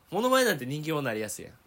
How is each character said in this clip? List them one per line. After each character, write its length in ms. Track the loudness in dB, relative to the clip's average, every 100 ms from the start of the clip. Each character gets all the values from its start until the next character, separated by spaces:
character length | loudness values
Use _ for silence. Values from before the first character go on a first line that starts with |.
| -6
モ 100 | 0
ノ 80 | 4
マ 120 | 4
ネ 40 |
な 100 | 4
ん 40 | 2
て 80 | -2
人 160 | -6
気 80 | -2
者 100 | -2
に 60 | -2
な 80 |
り 60 | -2
や 100 | -4
す 100 | -8
い 40 |
や 80 | -14
ん。 20 | -18